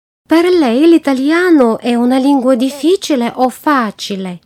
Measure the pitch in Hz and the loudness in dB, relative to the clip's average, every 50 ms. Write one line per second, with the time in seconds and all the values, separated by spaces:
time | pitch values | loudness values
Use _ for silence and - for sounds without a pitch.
0 | _ _ _ _ _ _ 311 330 339 359 370 349 302 240 226 262 311 339 339 320 | _ _ _ _ _ _ 0 2 2 2 2 2 2 0 0 2 4 4 4 4
1 | - 285 269 247 269 294 320 339 359 370 330 294 247 226 220 - - 240 240 233 | 2 0 -2 -2 -2 -2 0 0 2 2 4 4 4 2 0 -2 -2 -4 -2 0
2 | 240 247 254 269 254 277 285 277 233 254 269 226 254 269 277 285 277 311 381 392 | 0 0 0 0 2 2 0 2 2 0 0 0 0 -4 -4 -2 0 0 0 0
3 | - - 302 247 233 233 - - 254 254 - - - 311 294 262 233 208 - - | -2 -4 -2 -2 -2 -4 -2 -2 -2 -4 -4 -4 -2 -2 0 0 -2 -4 -8 -10
4 | - - 208 190 190 185 180 170 - | -10 -10 -8 -8 -8 -10 -12 -14 -18